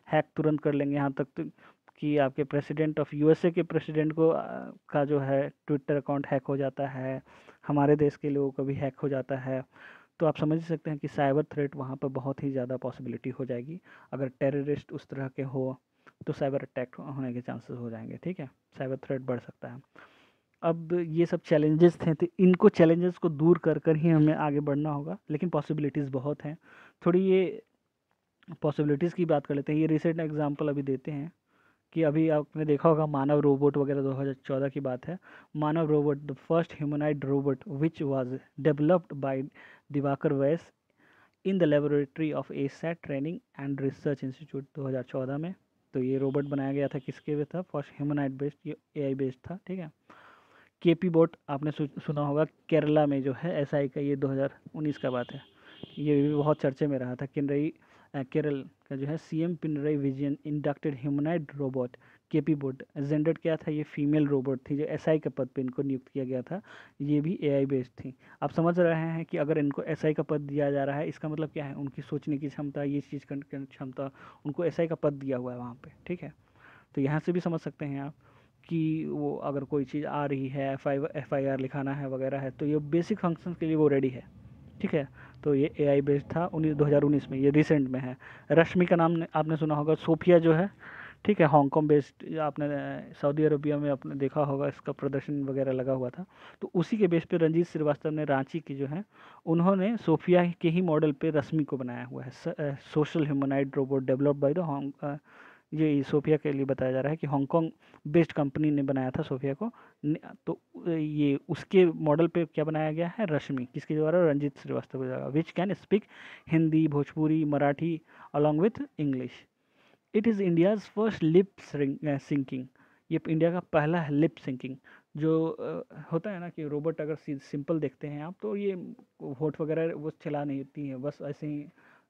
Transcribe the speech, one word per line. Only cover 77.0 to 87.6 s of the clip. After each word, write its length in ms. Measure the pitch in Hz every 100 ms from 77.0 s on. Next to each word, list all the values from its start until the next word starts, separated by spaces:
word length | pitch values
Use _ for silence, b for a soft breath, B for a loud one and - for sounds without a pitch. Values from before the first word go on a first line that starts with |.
यहाँ 200 | 135 151
से 120 | 175
भी 80 | 175
समझ 200 | 175 165
सकते 240 | 156 -
हैं 160 | 147 139
आप 140 | 143 - b b b _ -
कि 380 | 165 156 160 151
वो 300 | 147 143 -
अगर 280 | 147 139
कोई 200 | 135 147
चीज़ 220 | 139 147 147
आ 200 | 147 143
रही 220 | 139 135
है, 240 | 139 135
एफ़आई, 260 | 135 147 139
एफ़आईआर 600 | 143 151 127 143 135 135
लिखाना 340 | 131 143 135
है 140 | 139 139
वगैरह 320 | 131 135 135
है, 100 | 131
तो 160 | - 147
ये 120 | 151
बेसिक 400 | 147 165 175 208
फंक्शन 360 | 180 160 180
के 120 | 165 165
लिए 80 |
वो 140 | 160 151
रेडी 200 | 139 135
है, 160 | 127 - - - - - -
ठीक 140 | 202
है। 140 | 156 139 B B B
तो 100 | 151
ये 200 | 139 156 -
एआई 220 | 143 143
बेस्ड 360 | 139 143 - 165
था 100 | 175
उन्नीस, 280 | 160 156
दो 100 | 147
हज़ार 180 | 147 143
उन्नीस 260 | 147 147 -
में, 80 | 135
ये 120 | 139
रिसेंट 380 | 147